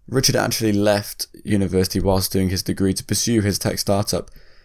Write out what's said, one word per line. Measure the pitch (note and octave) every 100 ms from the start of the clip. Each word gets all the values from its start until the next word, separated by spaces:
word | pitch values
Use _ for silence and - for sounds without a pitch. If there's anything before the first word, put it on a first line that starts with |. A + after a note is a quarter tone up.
| -
Richard | B2+ C3+ A#2+
actually | G#2 - A2
left | G2+ G#2 G2+ - - - -
university | - G#2+ F#2 F#2 F#2 G2
whilst | F#2 F#2+ F#2
doing | F#2+ F#2
his | F#2
degree | - F#2 F#2+
to | F#2
pursue | - G2+ - A2
his | G2+ F2+
tech | A2 F#2
startup, | - G2+ G2+ F2+ - - - -